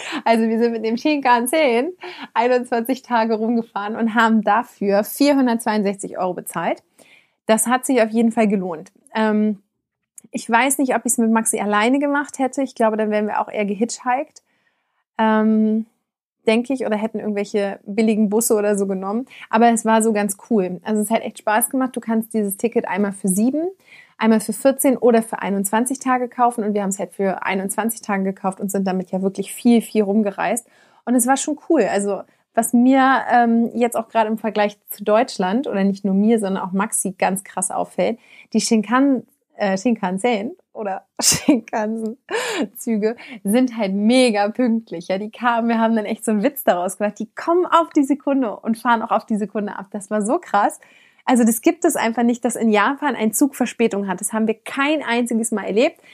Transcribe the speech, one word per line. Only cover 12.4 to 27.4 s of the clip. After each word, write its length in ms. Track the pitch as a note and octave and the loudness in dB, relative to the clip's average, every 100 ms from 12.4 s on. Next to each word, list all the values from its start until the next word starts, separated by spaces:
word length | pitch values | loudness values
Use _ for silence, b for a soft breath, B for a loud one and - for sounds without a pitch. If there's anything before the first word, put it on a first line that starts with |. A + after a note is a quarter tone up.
hätte. 220 | C4 C#4+ | -4 -2
Ich 120 | C4+ | -6
glaube, 220 | - A3 G#3+ | 0 0 0
dann 140 | G#3+ | -2
wären 180 | G#3+ G#3+ | -2 -2
wir 120 | - | -4
auch 80 | G#3+ | -4
eher 180 | - G3+ | -4 -4
gehitchhiked, 760 | G3 A3+ - B3 B3+ D4+ - _ _ _ _ _ _ _ - | -2 -4 -4 -4 -4 -6 -14 _ _ _ _ _ _ _ 0
ähm, 680 | A3 A3 G#3+ A3 G#3+ A3 A3 _ _ _ _ _ | 2 4 4 4 2 0 -4 _ _ _ _ _
denke 280 | - A3 A#3+ | 0 0 0
ich, 120 | C4 | -4
oder 120 | G#3 G#3+ | -2 -2
hätten 240 | A3 G#3+ | -4 -6
irgendwelche 580 | G#3+ G3+ G3+ G#3 G3+ - | -4 -4 -4 -2 -4 -6
billigen 460 | - G3+ A3 G#3+ G#3+ | -6 0 2 2 2
Busse 260 | G#3+ A3 G#3+ | 2 2 2
oder 200 | G#3 G3+ | 2 0
so 120 | G3 | -2
genommen. 380 | F#3+ F#3+ A3 C4 B B | -4 -4 -6 -8 B B
Aber 220 | A3 A#3 | 4 4
es 140 | A3+ | 4
war 180 | A3 A3+ | 2 2
so 100 | A3 | 2
ganz 240 | G#3 G#3 - - | 0 -2 -6 -2
cool. 300 | A3+ F3+ F3+ | 0 0 -4
Also 200 | - G#3+ | -4 -2
es 80 | G#3+ | 0
hat 120 | A3+ | -2
echt 160 | - - | -4 -6
Spaß 320 | - G#3+ A3+ | 0 0 0
gemacht. 240 | C4 C4 | -2 -2
Du 60 | B3 | -4
kannst 340 | A3 A3+ A3 | -2 -2 -2
dieses 220 | A3+ G3+ F#3+ | -2 -2 -2
Ticket 320 | A#3 A#3 - | -2 -2 -2
einmal 240 | F#3 G3+ | -2 -2
für 160 | G3 G3 | -2 -2
sieben, 400 | F#3 A#3 C#4+ F4 F#4+ b b b - | 0 0 0 -4 -8 b b b -2
einmal 220 | A3 A3 | 2 2
für 120 | A3 | 0
vierzehn 440 | G#3 C4+ C4+ C#4+ A#3 | 0 0 2 2 4
oder 260 | A#3+ A3+ | 4 4
für 180 | A3+ - | 0 -6
einundzwanzig 600 | F#3 G3 G3 A3 B3+ C4+ | -4 -2 0 -2 -2 -4
Tage 280 | C4+ B3 A#3+ | -2 -2 -2
kaufen. 360 | - A#3+ A#3+ | 0 0 0
Und 100 | G#3 | -2
wir 80 | G#3 | -2
haben's 160 | G3 G3 | -2 -4
halt 140 | - | -8
für 320 | - G3 - | -4 -2 -2